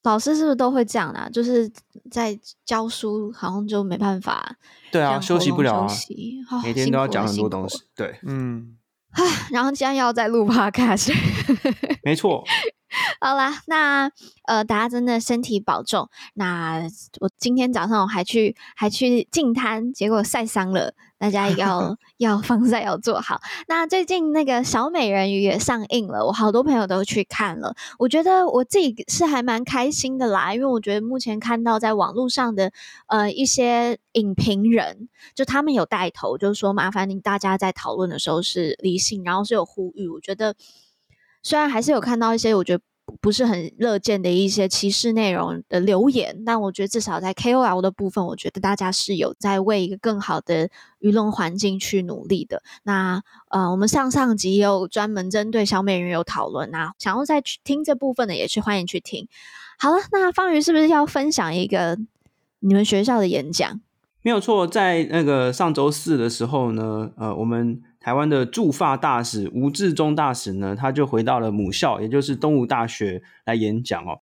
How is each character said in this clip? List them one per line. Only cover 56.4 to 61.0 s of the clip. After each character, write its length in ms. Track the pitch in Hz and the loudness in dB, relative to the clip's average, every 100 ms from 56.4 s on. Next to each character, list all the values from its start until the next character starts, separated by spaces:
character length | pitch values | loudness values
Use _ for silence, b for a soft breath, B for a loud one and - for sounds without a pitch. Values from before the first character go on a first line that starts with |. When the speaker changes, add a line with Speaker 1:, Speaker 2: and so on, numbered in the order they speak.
| - | -4
Speaker 1:
论 240 | - 120 | -4 -6
啊， 200 | 160 165 - | -6 -8 -4
想 180 | 214 | -4
要 100 | 214 | -2
再 160 | 294 302 | 0 0
去 180 | - - | -2 -12
听 180 | - 285 | -4 -2
这 140 | 311 269 | 0 -2
部 160 | 277 | -2
分 160 | 247 226 | -2 -2
的 80 | 170 | -2
也 100 | - | -2
是 140 | - | -2
欢 200 | 208 202 | -2 -2
迎 60 | 175 | -2
去 140 | 180 | -8
听。 260 | - - 208 B B B B B | -8 -14 -14 B B B B B
好 120 | 277 | 2
了， 80 | 359 - | 2 2
那 180 | 392 370 | 2 2
方 240 | 349 381 | 2 2
瑜 60 | 311 | 2
是 100 | 320 | 4
不 80 | 311 | 4
是 80 | 311 | 6
要 180 | 302 | 4